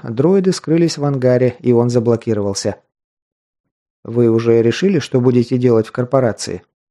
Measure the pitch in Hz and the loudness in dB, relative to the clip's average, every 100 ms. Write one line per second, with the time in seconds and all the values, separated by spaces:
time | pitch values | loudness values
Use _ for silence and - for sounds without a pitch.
0 | 123 113 160 196 185 175 - 165 165 147 | -4 -2 0 2 0 -2 -2 0 0 -2
1 | 143 139 127 123 127 - 123 120 120 120 | -4 0 0 2 0 0 0 2 2 0
2 | 113 113 117 104 101 95 104 - _ _ | 0 -2 -2 -4 -4 -6 -6 -8 _ _
3 | _ _ _ _ _ _ _ _ _ _ | _ _ _ _ _ _ _ _ _ _
4 | - 117 117 113 117 117 113 - 190 170 | -6 0 2 2 2 2 2 0 0 0
5 | - 131 127 123 120 127 123 113 110 - | -2 0 2 2 0 0 2 2 0 -6
6 | 120 135 117 - - 92 _ _ _ | -2 0 0 -4 -10 -12 _ _ _